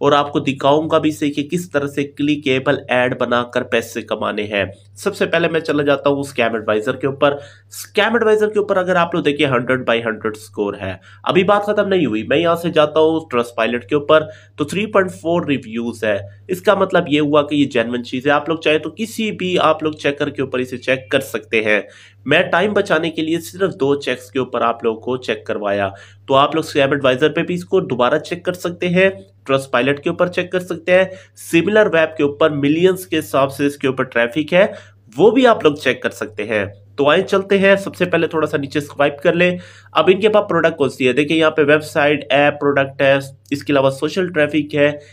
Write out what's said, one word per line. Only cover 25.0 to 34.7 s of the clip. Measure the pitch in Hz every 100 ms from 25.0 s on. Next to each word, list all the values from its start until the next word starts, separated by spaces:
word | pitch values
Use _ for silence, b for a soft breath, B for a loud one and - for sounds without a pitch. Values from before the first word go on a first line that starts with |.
को | 123 127
चेक | - 107 -
करवाया, | 107 101 101 98 B B B -
तो |
आप | 135 147 160
लोग |
स्कैम | - 147 139
एडवाइजर | 147 131 127 156
पे | 160
भी | 165
इसको | 180 180 185
दोबारा | 147 123 123 156
चेक | - 175
कर | 180
सकते | 180 175 175 180
हैं, | 175 190 190 - _ -
Trustpilot | 135 135 120 131 143
के | 170
ऊपर | 170 175
चेक | 180 175
कर | 180
सकते | 180 165 -
हैं, | 180 185 B B -
सिमिलर | - 165 175 214 208
वेब | 160 160 -
के |
ऊपर | 143 143 160
मिलियंस | 147 143 160 185 185 -
के | 156
हिसाब | 151 139 139
से | 135 143
इसके | 143 131
ऊपर | 131 127
ट्रैफिक | 117 120 156 151
है, | 175 220